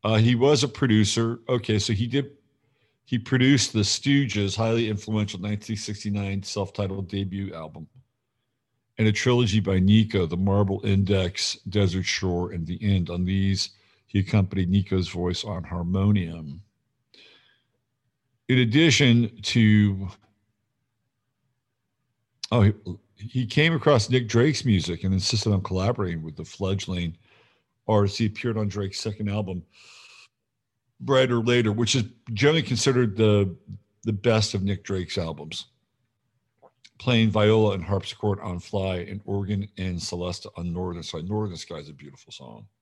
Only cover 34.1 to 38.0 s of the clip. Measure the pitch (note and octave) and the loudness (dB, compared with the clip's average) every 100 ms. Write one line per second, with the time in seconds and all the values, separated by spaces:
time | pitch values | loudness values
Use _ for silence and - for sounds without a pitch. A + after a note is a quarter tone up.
34.1 | G#2 A#2+ A2 G#2+ G2+ G2 G2 - G2 E2+ | 2 2 2 2 -2 -2 -4 -4 -6 -4
35.1 | - E2 D2 D2+ - - _ _ _ _ | -6 -6 -8 -12 -14 -14 _ _ _ _
36.1 | _ _ _ _ _ - _ - _ - | _ _ _ _ _ -20 _ -20 _ 0
37.1 | A#2+ A2+ G#2 G#2+ A2 G#2+ F#2+ E2 G2 | 2 2 4 4 6 4 0 -2 -4